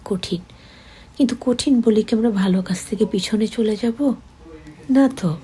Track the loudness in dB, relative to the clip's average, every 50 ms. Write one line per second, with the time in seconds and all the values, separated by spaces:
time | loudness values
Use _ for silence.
0 | -6 -6 -6 -6 -4 -6 -8 -8 -8 -10 -20 -20 -20 -20 -20 -20 -20 -20 -20 -20
1 | -20 -10 -4 0 0 0 0 -2 -2 -2 -2 0 2 2 2 4 4 4 4 2
2 | 2 0 0 0 2 2 2 2 2 2 2 0 0 -2 -4 -6 -6 -6 -2 -2
3 | -2 0 -2 -2 -4 -2 -2 -2 -2 -2 -2 -2 -2 0 -2 -2 -2 -2 -2 0
4 | 0 0 -2 -2 -6 -18 -20 -20 -20 -20 -20 -20 -20 -20 -20 -10 -4 2 4 4
5 | 4 4 2 0 -4 -4 -4 -4